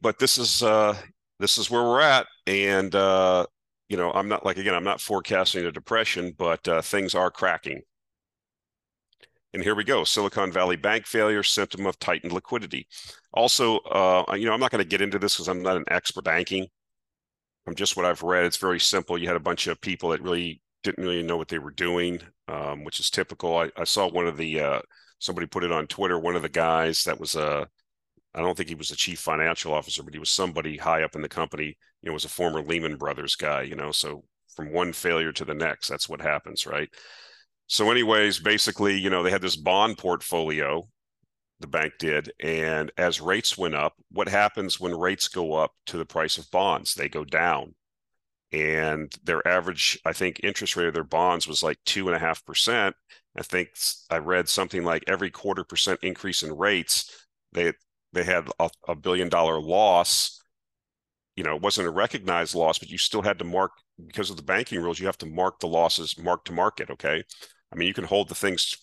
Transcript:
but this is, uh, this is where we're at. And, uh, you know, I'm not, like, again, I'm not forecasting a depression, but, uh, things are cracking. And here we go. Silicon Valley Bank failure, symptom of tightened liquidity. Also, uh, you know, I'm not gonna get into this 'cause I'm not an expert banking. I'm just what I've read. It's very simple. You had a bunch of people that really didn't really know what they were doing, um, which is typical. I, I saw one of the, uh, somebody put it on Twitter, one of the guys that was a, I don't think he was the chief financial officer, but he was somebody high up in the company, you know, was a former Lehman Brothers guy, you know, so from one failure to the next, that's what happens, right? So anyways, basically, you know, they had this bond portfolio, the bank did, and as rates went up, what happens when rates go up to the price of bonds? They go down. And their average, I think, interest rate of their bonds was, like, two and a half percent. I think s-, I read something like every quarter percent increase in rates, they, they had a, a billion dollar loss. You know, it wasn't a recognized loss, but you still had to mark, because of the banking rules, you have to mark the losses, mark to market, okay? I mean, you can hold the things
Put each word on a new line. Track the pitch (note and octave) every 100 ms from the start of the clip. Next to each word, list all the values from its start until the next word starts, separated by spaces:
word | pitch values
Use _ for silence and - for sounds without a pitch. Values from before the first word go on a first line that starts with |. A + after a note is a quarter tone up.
but | A2+ -
this | C3 C3
is, | A#2 -
uh, | A#2 G#2+ G#2+ F#2 - _ _ -
this | G2+ -
is | G#2
where | A#2+
we're | A#2+ B2+
at. | D#3 C3 - _ -
And, | G2 G2 F#2+ F#2+
uh, | G2 F#2+ F#2+ F#2 F2+ - _ _ _ -
you | F#2+
know, | F2
I'm | - G2+
not, | G#2+ F#2+
like, | F#2
again, | G2
I'm | F2+
not | F#2+ -
forecasting | - G2 - G2 F#2 F#2 F2
a |
depression, | F2 - A2+ A2 F2+ F2+ E2
but, | F2 E2 -
uh, | E2
things | - G2+ F#2 F2+
are | F2+
cracking. | - F#2+ E2 - C#2 - _ _ _ _ _ _ _ _ _ _ _ _ _ - _ _
And | F#2
here | F#2
we | G#2+
go. | G#2+ B2
Silicon | D#2 G#2+ G2+ G#2+ F#2+
Valley | F2+ F#2 E2+
Bank | G2+ A2
failure, | - A2+ G#2+ G#2
symptom | G2+ - G2 F#2
of | G2 -
tightened | - E2 F2
liquidity. | F2+ - A#2+ F#2+ C2 - - - - -
Also, | - G2+ - A#2 A2
uh, | - F#2+ F#2 F2+ -
you | G2+ A2+
know, |
I'm | A2+
not | B2+
gonna | A2
get | F2 F#2+
into | G2+ G2
this | G2+ -
'cause | F2
I'm | F2+
not | F#2 F#2
an | C#2+
expert | F2+ - F2+
banking. | D#2+ E2 F2 F#2+ F#2 _ _ _ _ _ _ _ _ _ -
I'm |
just | E2+ G2+ -
what | F2+
I've | E2
read. | E2+ F2+
It's | F2 -
very | F#2+ F2
simple. | - G2 - F2
You | E2+
had | F2
a |
bunch | E2 E2+ F2+
of | D#2+
people | G2 F2 F2
that | D#2+
really | F2+ F2 F2 D#2+ _ _
didn't | G#2 -
really | F#2 F2
know | E2 E2+
what | D#2
they | E2
were | C#2+
doing, | D2 F2 F2 F2 E2+ - _ -
um, | D2+ D2 D2
which | D2 -
is | -
typical. | - F#2 - F2 E2+
I, | E2 -
I |
saw | E2 G#2+ F#2
one | F2 E2+
of | D2+
the, | D#2+ D#2
uh, | C#2+ C#2 - _ _ -
somebody | - E2+ E2
put | F#2+
it | F2
on | E2 D#2
Twitter, | - F#2+ E2+
one | E2+ F2
of |
the | E2
guys | E2+ E2 E2 E2 D#2+
that | - C#2+
was | D#2
a, | D#2+ D2+ D2 D2 _ _ _ _ _ _
I | -
don't | F2+ F2
think | F2
he |
was | D#2 D2
the | D2
chief | - E2+
financial | - D#2 D#2+ D#2+ E2
officer, | D2+ D2 -
but | D2+
he | D2+
was | D2+
somebody | - F#2 E2 D#2 D2
high | D#2 E2
up | D#2 D2+
in |
the | D2+
company, | E2+ D#2 D2+ D2+ D2 _ _
you | E2
know, |
was | D2+
a | -
former | - F2 D#2
Lehman | D2 E2+ D#2+ C#2+
Brothers | D2 C#2+ C#2 -
guy, | D2+ C#2+
you | C2+
know, | C#2+ D2
so | D2 D2+ D2 _ _ _
from | - D2+
one | E2 F2
failure | D#2+ F2 E2 D#2+
to | D2
the | D#2+
next, | D2+ D#2+ D2+ -
that's | C#2+ -
what | D2+
happens, | D2+ D2 D#2+ D2+ -
right? | D2+ D2+ - - - - - _ _ -
So | - G#2+
anyways, | B2 A2 G#2+ G#2 F#2+
basically, | G#2 G#2+ - G2+ G2+ G2
you | F#2+
know, | F2+
they | F2+
had | F#2+
this | F2+ D#2
bond | F2+ G2 A2 G2+
portfolio, | F#2 F2 - E2+ D#2+ D#2 C#2+ E2 F#2+ _ _ _ _ _ _ -
the | D2
bank | D#2 D#2 -
did, | E2 D2+ D2+ -
and | D#2 D#2+ D#2+ D#2 D#2 -
as | F2 D#2
rates | D#2+ G2+ - -
went | F2
up, | D2 D2+ _ _
what | - G2+
happens | G2+ G#2 - F#2+ -
when | F2+
rates | E2+ F2+ F#2+ -
go | F#2 D#2+
up | D#2 D#2 _ -
to | F2
the | D#2
price | E2+ D#2+ -
of | -
bonds? | F2+ G2 D#2 -
They | - C#2+
go | D#2
down. | D2 D#2+ F2 C#2+ D2 _ _ _ _ _ _ _ -
And | D#2 D#2 D#2 D#2 D2+ D2 -
their | - D#2+ F2
average, | F2+ F2 E2+ - -
I | E2
think, | E2+ F#2 -
interest | G2 - G2 F2+
rate | E2+
of |
their | E2
bonds | D2+ E2 F2+ F2 E2
was, | D2+
like, | D#2+ -
two | - G2 F#2
and | D#2+
a |
half | E2 E2+ -
percent. | E2 - A#2+ G2 - _ - _ -
I |
think | - F2+ F2
s-, | - - - -
I | E2
read | D#2 F2+ E2+
something | - F#2 F#2
like | E2+ E2 -
every | F#2 F#2+
quarter | - G2+ F#2
percent | F2 E2+ G2 F2
increase | F#2+ E2+ F#2+ E2+
in | D#2 D2+
rates, | G2+ F#2+ - - - - _ _ _
they, | F2 E2+ - _ _ _
they | F2+
had | F2 F2+ D2 -
a, | E2 - -
a |
billion | D#2+ F2+ F2+ F2
dollar | E2+ E2 D#2+
loss. | D2+ F#2 G#2+ F2 F2 - - - _ _ _ _ _ _ _ _ _ -
You |
know, | D#2+
it | D2+
wasn't | G2+ G#2 F2
a |
recognized | E2 A2+ C#3 F#2+ F2 E2
loss, | F2 D#2+ D#2+
but | D#2+
you | F2+
still | - A2
had | G2+ F#2+
to |
mark, | F2 F#2 F#2+ _ _ - E2
because | - G2
of | E2
the |
banking | D2+ G2 B2 F2+
rules, | E2+ E2+
you | F#2+
have | -
to | D#2+
mark | D#2+ F#2 -
the | E2+
losses, | E2 E2 - D#2+ -
mark | F2 F2 -
to |
market, | F2 G2+ - -
okay? | - D2 D#2+ - - - _ _
I | E2+
mean, | F2+
you |
can | G2
hold | E2+ G2 G2+
the |
things | - G2 F2 - -